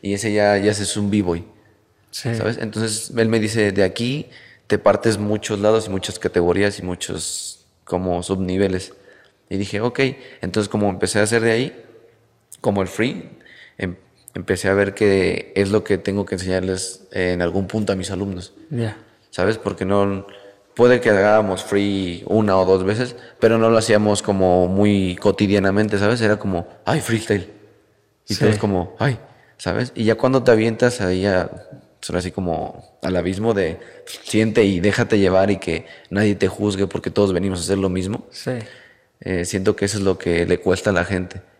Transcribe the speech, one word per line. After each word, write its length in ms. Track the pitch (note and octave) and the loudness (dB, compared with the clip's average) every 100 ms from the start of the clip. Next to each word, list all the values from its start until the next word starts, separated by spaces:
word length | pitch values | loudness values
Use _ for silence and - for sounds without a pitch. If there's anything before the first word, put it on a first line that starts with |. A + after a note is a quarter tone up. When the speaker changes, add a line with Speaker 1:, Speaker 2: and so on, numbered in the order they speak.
Speaker 1:
Y 120 | G2 | -2
ese 180 | G2+ A2 | -2 0
ya, 240 | G#2 G#2 G2+ | 2 4 4
ya 160 | G#2 | 2
se 100 | G2+ | 0
es 120 | G2 G#2+ | -4 -2
un 120 | G2+ | 0
b-boy. 360 | G#2 F2+ E2+ - _ _ _ _ _ _ | 2 2 -2 -6 _ _ _ _ _ _
Speaker 2:
Sí. 220 | - B2+ A2+ | -10 -6 -4
Speaker 1:
¿Sabes? 220 | A2 A#2+ | -4 -4
Entonces, 520 | A2 G#2 A2 G#2+ - A2+ | -6 -4 -4 -4 -6 0
él 140 | A2+ | 2
me 100 | A2+ | 2
dice, 320 | G#2+ A2+ G#2 | 0 2 2
"De 120 | G2 | 2
aquí 440 | F#2+ - A#2+ C#3+ - - - - _ | 0 0 -4 -4 -8 -18 -20 -20 _
te 100 | G#2 | 2
partes 400 | G#2 G2+ A2+ G2+ | 4 4 0 0
muchos 420 | G#2 G#2+ - G#2 | -2 -2 -2 0
lados 280 | G#2+ A2 G2+ | 2 2 0
y 20 | |
muchas 300 | G2 - - | -6 -6 -6
categorías 600 | - F2+ F2 F2+ G2+ - | -2 0 2 2 0 -2
y 40 | |
muchos 800 | F#2 F2 - F2 - - - - _ _ | -10 -8 -8 -8 -8 -10 -12 -18 _ _
como 380 | - F#2 F#2 F2 | -6 -4 -2 -4
subniveles". 680 | E2+ F#2+ F#2 F#2 G2 F#2 - - - - _ _ _ | -4 -4 -2 0 0 -2 -8 -20 -20 -20 _ _ _
Y 80 | F#2+ | -8
dije, 240 | G2+ G#2 | -6 -4
"Ok". 180 | A#2+ A#2 C3+ - - - | -4 0 -2 -2 -18 -10
Entonces, 280 | G2 A2 G2+ | -4 -2 -2
como 200 | G#2+ G2+ | 0 0
empecé 300 | F#2 G#2 G#2 | 0 -2 0
a 40 | |
hacer 180 | G#2 A#2 | 2 2
de 100 | A2+ | 2
ahí, 340 | A2+ C3+ - - - _ _ _ _ _ - | 0 -2 -8 -20 -20 _ _ _ _ _ -4
como 200 | A#2+ G2+ | -2 0
el 60 | F#2 | -2
free, 420 | - A#2 F#2 - - - - - - | -2 -4 -4 -14 -20 -20 -20 -20 -8
em-, 180 | G2 F2 _ _ - F2+ | -8 -8 _ _ -16 -14
empecé 320 | F2+ F#2 G2 | -4 -2 2
a 40 | |
ver 200 | G2 G2+ | 2 2
que 580 | G2 G#2 G2 F2+ F2 - - | 2 2 4 2 -2 -4 -2
es 140 | G2 | 2
lo 120 | G#2+ | 0
que 140 | - F#2+ | 0 -2
tengo 280 | - G2 F#2+ | 0 -4 -4
que 100 | F#2 | -6
enseñarles, 680 | F#2+ F#2 F#2 F#2 - - - | -2 -2 -2 -4 -6 -12 -12
eh, 200 | - F#2 | -4 -2
en 80 | F2+ | 0
algún 260 | F2 F#2 F#2 | 0 -2 -2
punto 260 | A2 G#2 | -4 -2
a 20 | F#2+ | -4
mis 160 | F2+ | -4
alumnos. 420 | F#2 G2 F#2 F2+ - - | -6 -6 -8 -12 -20 -8
Speaker 2:
Ya. 280 | A#2+ A2 G#2 - _ _ | -4 -4 -6 -20 _ _
Speaker 1:
¿Sabes? 260 | - F#2 A2 | -2 -2 0
Porque 280 | G2+ F#2 F#2+ | -6 -6 0
no, 400 | G2+ G2+ G2 G2 - - _ _ - | 2 2 -2 -10 -20 -20 _ _ 4
puede 260 | A#2+ B2 | 6 6
que 80 | A#2+ | 4
hagábamos 540 | G2+ G#2 G#2+ G#2 F2+ | 4 6 4 2 -4
free 600 | - G2+ G2+ G2 F#2 F2 - | -2 0 0 -2 -4 -8 0
una 300 | G#2+ G#2+ F#2+ | 2 4 4
o 80 | F#2 | 4
dos 180 | F#2+ F#2 | 2 2
veces, 300 | A2 B2+ - - - | -2 -4 -8 -20 0
pero 180 | A2+ A2+ | 2 4
no 120 | A2+ | 4
lo 80 | A2+ | 4
hacíamos 440 | G#2+ G#2+ G#2+ G2+ | 4 2 4 0
como 460 | - G2 F#2 F2+ F2+ | 0 2 4 4 4
muy 480 | F#2+ G#2 G2+ F#2+ F2+ | 4 4 4 0 0
cotidianamente, 840 | G#2 F#2+ G2+ G2+ F#2+ G2 G#2+ G2 | 0 2 2 2 2 0 0 0
¿sabes? 220 | G#2 A#2+ | 0 2
Era 160 | A2 G#2 | 0 0
como, 280 | G2+ F#2 E2+ - - | -2 -4 -6 -8 -4
"Ay, 160 | D3 | -2
freestyle". 480 | - A2+ - G#2 F2 - - _ _ _ _ _ - | -2 -4 0 -2 -2 -18 -20 _ _ _ _ _ -10
Y 60 | - | 0
Speaker 2:
Sí. 40 | |
Speaker 1:
todos 160 | G#2 G#2 | 0 2
como, 380 | G#2+ F#2 F2+ - | 0 -2 -4 -2
"Ay", 220 | C3 A#2 - _ _ _ | -2 -2 -10 _ _ _
¿sabes? 340 | - G2 B2 - | -4 -4 -4 0
Y 100 | A2 | 0
ya 100 | A2+ | 2
cuando 260 | B2+ C3 | 4 4
te 80 | A#2+ | 6
avientas 500 | A2+ A2+ A2 B2 - | 6 4 2 0 2
ahí 240 | F#2+ F#2 G2+ | -2 0 2
a, 160 | F#2 - - - - _ _ - | 0 -2 -10 -18 -20 _ _ -6
ahora 120 | F2 | -6
así 120 | F2+ | -4
como 640 | F#2 F2+ D#2+ - - - _ | -6 -4 -4 -6 -12 -20 _
al 140 | - F2+ | -4 -2
abismo 360 | F2 F#2+ A2+ | -2 -2 0
de 240 | G2+ E2+ E2 - - - - | 0 -2 -4 -14 -20 -18 -18
siente 400 | - G#2+ A2+ G#2+ | -2 0 2 4
y 160 | G2+ F2+ | 2 4
déjate 400 | G2 G2 A#2 G#2+ | 2 2 0 2
llevar 320 | F#2+ F#2+ G2 | 4 4 2
y 60 | F#2+ | 0
que 280 | - D#2+ - - - | -2 -6 -8 -20 -6
nadie 240 | G2 G#2+ F#2+ | 0 0 2
te 120 | F#2+ | -2
juzgue 400 | - G#2 G2 G2 | 0 -2 0 -2
porque 220 | - - | -4 -4
todos 220 | - G2+ | 0 2
venimos 260 | F2+ F#2+ F#2 | 2 -2 -4
a 40 | |
hacer 140 | E2 G2 | -2 0
lo 120 | F#2+ | 0
mismo. 360 | F#2 F#2 G#2+ - | -2 -4 -8 -10
Speaker 2:
Sí. 200 | - - B2+ G#2+ - - _ _ _ | -12 -8 -8 -10 -20 -20 _ _ _
Speaker 1:
Eh, 240 | - F#2 | -6 -4
siento 320 | F2 G2 F#2+ G2 | -2 -2 0 0
que 80 | G2+ | -2
eso 120 | G#2+ | 0
es 60 | |
lo 140 | G2 F2+ | -2 0
que 280 | - E2+ E2+ | 0 0 0
le 140 | F2+ | 0
cuesta 320 | - F2+ - | 2 0 2
a 20 | |
la 100 | F#2 | 0
gente. 380 | F2 F#2+ F2+ - - | 0 -4 -6 -12 -18